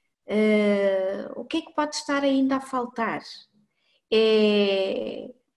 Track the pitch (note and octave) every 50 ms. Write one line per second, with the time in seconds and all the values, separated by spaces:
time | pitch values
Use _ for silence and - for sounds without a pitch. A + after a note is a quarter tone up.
0 | _ _ _ _ _ - G3 G#3+ G#3+ G#3+ G#3+ G#3 G#3 G#3 G3+ G3+ G3 G3 F#3+ F#3+
1 | F#3+ F#3+ G3 G3+ - - - - A#3+ - - E4 D#4+ - - D4+ D4 D4+ - -
2 | - - C#4+ C#4 C#4+ C#4 C4+ C4+ C4+ C4+ C4+ C4 C4 - B3+ B3+ A#3+ A#3+ - A#3
3 | A3+ G3 D#3 C#3+ - - - - - _ _ _ _ _ _ _ _ _ _ _
4 | _ - A3 A3 A3 A3 A3 G#3+ G#3+ G#3+ G#3 G#3 G3+ G3 G3 F#3+ F#3+ G3 - -
5 | A3 - - - - - - _ _ _ _